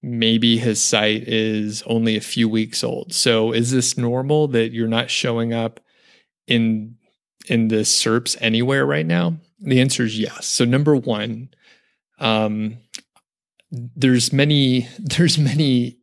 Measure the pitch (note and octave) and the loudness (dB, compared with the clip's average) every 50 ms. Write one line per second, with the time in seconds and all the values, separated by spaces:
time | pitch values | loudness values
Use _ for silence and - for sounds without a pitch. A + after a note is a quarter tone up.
0 | - C#3 A#2+ A#2 A2+ A2+ A2+ A2+ A2+ A#2 A#2 A2+ A#2 A#2+ G#2+ G#2+ - - - A2 | -8 -6 -4 0 0 2 2 2 4 2 2 2 2 0 0 0 0 0 2 2
1 | G#2+ G#2+ G#2+ A2 - - A2 A2 A2 A2 G#2+ G#2+ G#2+ G#2+ G#2 G#2+ - - A2+ A2+ | 2 2 0 -2 -2 -4 -2 -2 0 0 -2 -2 -4 -4 -6 -10 -6 -2 -2 0
2 | A2+ A2+ A2 G#2 G#2+ - - B2 A#2 A2 A2 A2 A2 A2 - - - A2+ - - | 2 0 0 -2 -4 -6 -2 0 0 0 2 0 -2 -2 -4 -6 -4 -4 -4 -6
3 | - - - - - B2+ A#2 A2+ A2 A2+ A#2 A#2 A#2 A#2+ C3 C3 B2 - - - | -8 -8 -4 -2 0 2 2 2 2 0 0 0 0 0 0 0 0 0 -2 -2
4 | B2 A#2 A#2+ B2+ C3 C#3 D3+ D3+ D3+ C#3+ C3 A#2 A2+ A2+ A#2 A2+ A#2 A2+ A2+ A2+ | -2 -2 -2 -2 0 0 2 2 2 2 2 0 0 0 -2 -2 -2 0 0 -2
5 | B2 A#2+ - - - C3 A#2 A#2 A#2 A#2 A#2 A#2 A2+ A2+ A2+ - _ _ _ _ | -2 -2 -4 -4 -2 -2 -2 0 -2 -2 -2 -2 -4 -4 -6 -10 _ _ _ _
6 | _ _ _ _ _ _ _ _ _ - B2+ A#2 A2+ A2+ A2 G#2+ G#2+ A2 A#2 _ | _ _ _ _ _ _ _ _ _ 0 2 2 2 2 0 -2 -4 -10 -16 _
7 | _ _ _ _ _ _ _ _ - - C3 A#2 A2+ A2 A2+ G#2+ G#2+ - - - | _ _ _ _ _ _ _ _ -6 -2 0 2 2 2 2 0 2 2 0 0
8 | - A2+ A2 A#2+ A#2+ - - - - A2+ A2 A2+ A#2+ B2+ C#3 C#3 C3+ C#3 C#3+ D3+ | 2 2 0 0 0 -2 -6 -2 0 0 2 2 2 2 2 0 2 0 0 -2
9 | D#3+ D#3+ E3+ E3+ F3 F3 E3 D#3 _ _ _ _ - - C3 B2+ B2+ C3+ C3 - | 0 0 0 0 2 0 -2 -4 _ _ _ _ -4 0 2 4 4 2 2 -2
10 | B2 A2+ G#2+ A2 A2 - - - - - - - B2+ A#2+ B2 C3+ D3 D3+ D3+ C3+ | -2 -4 -2 -4 -4 -6 -6 -10 -8 -6 0 0 2 2 2 2 4 4 2 2
11 | - - A2+ G#2 G#2 A2+ A2+ A2 B2 C3 _ _ _ _ - _ _ _ _ _ | 2 -2 -4 -4 -4 -6 -8 -10 -12 -16 _ _ _ _ -20 _ _ _ _ _
12 | _ _ _ _ - A#2 A2 A2 A2 G#2+ G#2+ G#2+ G#2+ G#2+ A2 A#2+ _ _ _ - | _ _ _ _ -2 0 2 2 2 0 -2 -2 -4 -6 -6 -10 _ _ _ -20
13 | _ _ _ _ _ _ _ _ _ _ _ _ _ _ - B2 A#2+ A#2+ - - | _ _ _ _ _ _ _ _ _ _ _ _ _ _ -12 -10 -10 -12 -6 0
14 | C3+ C3 B2+ A#2+ A#2 - - C3+ C#3 D3 D3+ C#3+ C#3 C3 B2+ B2+ A#2+ - - - | 2 4 4 4 2 2 2 2 2 2 4 2 2 2 2 0 -2 -4 -10 -10
15 | G#3+ D#3 - - F3 E3 - D#3 D3+ C3+ - D3 D#3+ C#3+ C3 B2 A#2+ B2 B2 _ | -8 -6 0 2 2 2 4 2 0 0 2 0 2 2 2 2 0 -2 -6 _